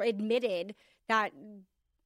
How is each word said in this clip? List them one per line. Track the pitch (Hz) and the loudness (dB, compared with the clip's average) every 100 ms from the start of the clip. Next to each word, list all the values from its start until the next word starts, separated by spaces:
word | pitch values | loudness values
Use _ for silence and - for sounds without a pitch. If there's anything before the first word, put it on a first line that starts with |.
admitted | 226 202 214 240 240 180 185 214 _ _ - | 0 0 2 2 2 -2 -4 -10 _ _ 0
that | 220 208 139 214 208 185 _ _ _ | 0 0 -6 -20 -20 -20 _ _ _